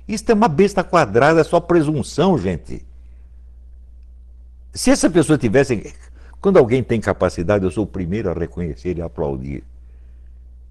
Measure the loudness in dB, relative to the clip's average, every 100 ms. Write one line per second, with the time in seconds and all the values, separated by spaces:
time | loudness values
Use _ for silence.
0 | -10 -4 0 2 2 2 2 0 0 0
1 | 2 4 4 4 2 0 2 2 2 -2
2 | -4 -2 0 0 -2 -6 -8 -14 -16 -20
3 | -20 -20 -20 -20 -20 -20 -20 -20 -20 -20
4 | -20 -20 -20 -20 -20 -20 -18 -2 0 2
5 | 2 2 2 2 2 2 2 -2 -6 -18
6 | -20 -20 -20 -4 2 4 4 2 0 -2
7 | -2 0 -2 0 0 0 0 -2 -6 -6
8 | -6 -4 -4 -4 -6 -8 -10 -8 -8 -6
9 | -8 -6 -6 -6 -8 -12 -14 -20 -20 -20
10 | -20 -20 -20 -20 -20 -20 -20